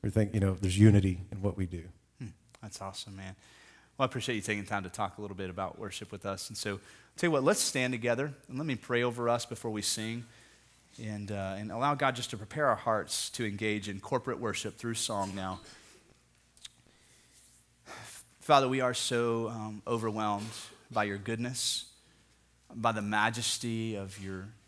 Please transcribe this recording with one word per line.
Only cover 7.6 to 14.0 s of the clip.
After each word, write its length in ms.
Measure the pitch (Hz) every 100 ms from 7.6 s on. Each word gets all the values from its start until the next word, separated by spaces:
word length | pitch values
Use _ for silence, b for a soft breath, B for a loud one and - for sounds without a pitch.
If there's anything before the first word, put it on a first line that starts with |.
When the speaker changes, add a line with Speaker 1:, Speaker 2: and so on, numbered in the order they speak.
Speaker 2:
stand 320 | - 139 127
together 380 | 123 120 117 147 135 -
and 100 | 127
let 80 | 156
me 80 | 120
pray 260 | - 123
over 280 | 120 120 117
us 160 | 117 -
before 260 | 110 120
we 100 | 107
sing 440 | 98 - 110 117 120 b b b b b _ -
and, 300 | 113 104 101
uh, 240 | 101 95 95
and 140 | 107
allow 240 | 113 139 143
God 200 | 139 123
just 140 | 120
to 60 | 107
prepare 300 | 107 156 147
our 80 | 107
hearts 540 | - 110 87 - -
to 140 | - 113
engage 440 | 101 110 107 101
in 100 |
corporate 400 | 98